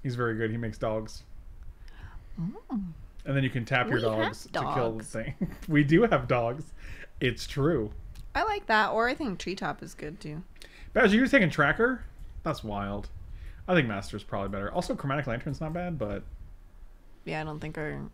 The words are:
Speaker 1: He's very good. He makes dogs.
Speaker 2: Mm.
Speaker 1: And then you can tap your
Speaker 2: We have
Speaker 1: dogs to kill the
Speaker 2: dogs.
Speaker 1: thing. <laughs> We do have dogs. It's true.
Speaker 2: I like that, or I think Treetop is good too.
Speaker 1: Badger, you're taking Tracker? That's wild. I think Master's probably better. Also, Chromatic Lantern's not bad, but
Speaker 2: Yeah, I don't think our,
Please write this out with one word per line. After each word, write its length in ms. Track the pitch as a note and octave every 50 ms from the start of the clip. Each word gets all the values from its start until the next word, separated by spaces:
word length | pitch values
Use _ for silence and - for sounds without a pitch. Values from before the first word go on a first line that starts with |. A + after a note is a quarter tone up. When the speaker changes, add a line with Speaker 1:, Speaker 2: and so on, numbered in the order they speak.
| -
Speaker 1:
He's 120 | C3+ A#2+
very 200 | B2 B2 A#2 A2+
good. 160 | A2 A2+ A2
He 60 | A2
makes 200 | A#2 A#2 A2 -
dogs. 460 | - B2+ A2+ A2 A2 A2 - - - - - - - - - - - - - - - - - - - - - - - - - - -
Speaker 2:
Mm. 540 | E3 F#3+ C#4 G#4+ A#4 - C#4+ G#3 G3 F3 D#3 - - - - - -
Speaker 1:
And 100 | - C3+
then 80 | C3+ C3+
you 60 | B2+
can 160 | - B2+ A2+
tap 220 | - C3+ B2 B2 A2
your 80 | C3
Speaker 2:
We 60 | B2 A#2
have 80 | A2+ G#2+ A2
Speaker 1:
dogs 240 | A2 A2+ - - -
to 160 | - - E3+
kill 40 | - C#3 D3+ C3+ A#2+ A2+ A2
the 40 | A2
Speaker 2:
dogs. 80 | - -
Speaker 1:
thing. 260 | - A2+ A2+ C3+ - - F#3 - -
<laughs> 100 | - -
We 160 | - D#3 D3 D3+
do 200 | C#3 D#3+ F3 A#3+
have 240 | A3+ F3 C#3 B2
dogs. 460 | A#2+ C3 A#2+ A#2 A#2 B2+ D#3 D#3+ - - - - - - - - - - -
It's 260 | C3 B2+ A2+ - -
true. 440 | - - C#3+ C3+ D#3+ F3 C3 G#2+ G#2 - - - - - - - - -
Speaker 2:
I 100 | C4+ F#4
like 240 | A4 G#4 G#4 -
that, 240 | - A3 G#3+ G#3+ -
or 180 | - A3 A3+ B3
I 60 | C#4+
think 240 | - D#4+ G#3 F#3 D#3+
Treetop 420 | - E3+ F#3+ - - D3+ C#3+ - -
is 100 | - -
good 240 | - - D3+ D#3 G#3+
too. 240 | - D3+ D3+ D#3+ - - - - - - - - - - -
Speaker 1:
Badger, 220 | A3 B3+ G3 G3+
you're 100 | A3+ C4+
taking 220 | A#3+ - C4 G3 D3+
Tracker? 540 | - - C#3+ C#3+ D3+ - A3+ B3+ C4 A#3 - - - - - - - - -
That's 200 | D#3+ C#3+ - -
wild. 460 | A2 G2+ G2+ G2+ G2 G2+ G#2 G2+ - - - - - - - - - - - -
I 60 | - F#3
think 140 | E3+ C3+
Master's 360 | A2+ G#2 G2+ - - - G2+ -
probably 260 | - - G#2 G2 G2
better. 220 | G2 G2 G2 -
Also, 240 | - F3+ F3 - B2
Chromatic 300 | - - C#3 C3+ D3 C3+
Lantern's 320 | C3 A2+ B2+ - D#3 C3+ -
not 140 | D#3+ D#3 D#3+
bad, 240 | E3+ F3+ F3+ E3+
but 260 | C3 A2 G#2 G2+ G2 - - - - - - - - - - - - - - - - - - - - -
Speaker 2:
Yeah, 160 | F3+ E3 D#3
I 20 | D#3
don't 160 | D#3 D3+ D3+
think 180 | - D#3 D#3
our, 220 | E3 D3+ D3+ C#3+ C#3 C#3 C#3+